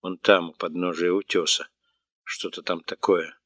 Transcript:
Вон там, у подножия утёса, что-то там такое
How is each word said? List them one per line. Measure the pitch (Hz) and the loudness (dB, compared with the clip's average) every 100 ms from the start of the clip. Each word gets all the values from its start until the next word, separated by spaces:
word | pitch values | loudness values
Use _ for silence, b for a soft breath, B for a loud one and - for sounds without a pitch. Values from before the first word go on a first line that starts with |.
Вон | 92 92 | -8 -4
там, | - 98 85 | 4 4 4
у | |
подножия | - 90 80 90 82 87 | -6 -6 -2 -4 0 0
утёса, | 95 - 95 80 - - _ _ _ _ _ | 0 0 -2 0 -2 -4 _ _ _ _ _
что-то | - - 90 90 | -14 -10 -8 -10
там | 85 85 | -6 -6
такое | - - - 90 80 - | -6 -6 2 2 2 -10